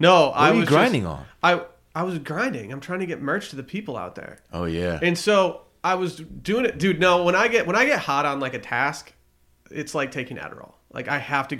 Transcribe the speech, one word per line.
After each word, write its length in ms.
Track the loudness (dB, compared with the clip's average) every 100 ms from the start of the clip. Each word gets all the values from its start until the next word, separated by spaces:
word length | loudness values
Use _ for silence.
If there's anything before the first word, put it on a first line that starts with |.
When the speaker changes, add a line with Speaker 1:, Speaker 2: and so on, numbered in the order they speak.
Speaker 1:
No, 300 | 6 6 6
I 120 | 4
Speaker 2:
What 40 | 4
were 40 |
you 60 | 6
Speaker 1:
was 80 | 6
Speaker 2:
grinding 340 | 6 4 2
Speaker 1:
just, 160 | -2 -6
Speaker 2:
on? 80 | -12 _
Speaker 1:
I, 200 | 2 2 -2 -16 _
I 80 | -6
was 160 | -4 -4
grinding. 540 | -6 -4 -4 -4 -8
I'm 80 | -12
trying 200 | -8 -6
to 60 | -6
get 140 | -6
merch 280 | -4 -4 -6
to 60 | -12
the 60 |
people 340 | -10 -10 -8 -8
out 180 | -10
there. 240 | -12 -16 -18 _
Speaker 2:
Oh, 120 | -6
yeah. 340 | -4 -2 -2 0
Speaker 1:
And 140 | 0 0
so 440 | 2 4 2 -2 -16 _
I 100 | -2 -2
was 200 | -2 -6
doing 480 | -16 -10 -4 0
it, 140 | -2 0
dude. 220 | 0 4
No, 220 | 4 4
when 100 | 4
I 140 | 4 4
get, 180 | 2 2
when 100 | 2
I 80 |
get 140 | 2 0
hot 260 | 0 0 0
on, 140 | -2
like, 140 | -4
a 40 | -6
task, 520 | -4 -2 0 -4 -12 _ _ _ _ _ -16
it's 240 | -12 -6
like 160 | -4 -4
taking 240 | -6 -10 -12
Adderall. 360 | -12 -14 -20 _ _
Like, 160 | -12 -6
I 100 | -6
have 300 | -4 -4
to, 100 | -4